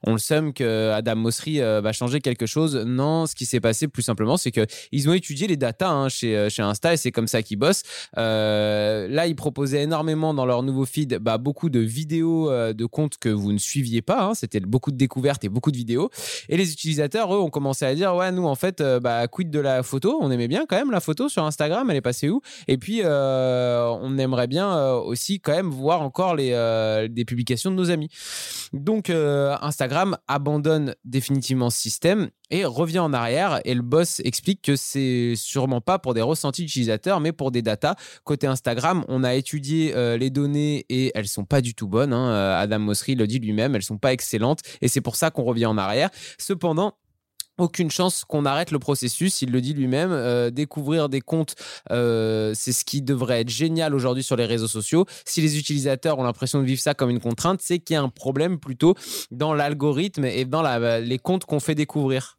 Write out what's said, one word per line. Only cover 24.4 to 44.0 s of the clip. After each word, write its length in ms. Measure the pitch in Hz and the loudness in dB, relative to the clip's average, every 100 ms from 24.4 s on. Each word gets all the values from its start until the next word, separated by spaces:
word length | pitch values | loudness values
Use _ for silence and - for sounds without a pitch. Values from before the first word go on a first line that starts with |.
| 123 | 2
bien, 280 | 151 202 170 | 0 2 2
euh, 200 | 135 123 | 2 2
aussi 440 | - 120 - 196 | 0 -4 -4 -2
quand 140 | - | 0
même 160 | 156 190 | 0 0
voir 320 | 131 139 170 | -2 0 0
encore 340 | 139 147 185 160 | 0 0 0 2
les, 160 | 131 | 0
euh, 560 | 120 117 113 110 110 113 | 2 2 2 2 0 0
des 160 | 117 | -4
publications 480 | 113 120 120 120 190 | -2 -2 -2 -2 0
de 60 | 185 | 0
nos 120 | 175 | 0
amis. 200 | 170 151 - - - - - - | 0 -4 -10 -12 -10 -10 -12 -10
Donc, 360 | 143 151 220 185 | -4 0 0 0
euh, 460 | 165 147 143 139 143 | 2 2 2 0 0
Instagram 560 | 151 - 127 147 196 - - | -4 -2 0 2 0 -2 -2
abandonne 680 | 143 143 147 147 156 139 - - | -2 0 0 2 2 0 -6 -4
définitivement 640 | 131 127 139 - 131 120 | -4 0 0 2 2 2
ce 100 | - | 0
système 500 | 113 - 165 208 170 _ _ | -4 0 2 2 0 _ _
et 160 | 185 170 | -2 -2
revient 340 | 117 165 175 | 0 0 0
en 140 | 165 | 0
arrière. 480 | 127 117 135 190 143 | 0 2 2 2 0
Et 100 | - | 0
le 80 | 123 | -2
boss 380 | 120 151 170 - - | 2 2 2 0 -4
explique 360 | - - 196 | -2 -2 0
que 140 | - 139 | 0 0
c'est 600 | - 139 131 123 120 113 | 0 -2 0 2 2 -2
sûrement 420 | - 139 131 120 | -2 -2 0 0
pas 200 | 139 185 | 0 0
pour 140 | 131 | 0
des 80 | 113 | 0
ressentis 420 | 113 160 147 131 | 2 0 -2 -4
d'utilisateurs, 580 | 165 131 113 110 185 190 | -4 -2 0 0 0 0
mais 100 | 151 | 0
pour 180 | 160 135 | -2 -2
des 100 | 123 | 0
datas. 340 | 113 107 147 196 - - - | 0 0 0 -2 -10 -18 -4
Côté 200 | 147 139 | -2 0
Instagram, 600 | 131 - 120 151 180 - | 0 -2 0 2 0 0
on 160 | 131 | 0
a 120 | 127 131 | 2 0
étudié, 600 | 131 151 139 160 156 - | -2 -6 -2 0 0 0
euh, 220 | 120 117 | 0 0
les 140 | 135 | 0
données 540 | 135 143 147 147 147 - | 0 0 0 -2 -4 -2
et 240 | 127 131 107 | 0 0 -2
elles 140 | 101 | -6
sont 160 | - 98 | -6 0
pas 160 | 143 | 2
du 120 | 120 | 2
tout 140 | 110 104 | -6 -2
bonnes, 240 | 107 143 | 2 2
hein. 180 | 120 127 | 2 0
Euh, 300 | 107 98 90 | 2 2 2
Adam 180 | 104 107 | 2 0
Mosseri 360 | 104 101 - 127 | 0 -2 -2 0
le 100 | 107 | 0
dit 140 | 127 | 0
lui-même, 340 | 110 107 127 | -2 0 0
elles 100 | 175 | 0
sont 140 | - | -4
pas 140 | 107 | -2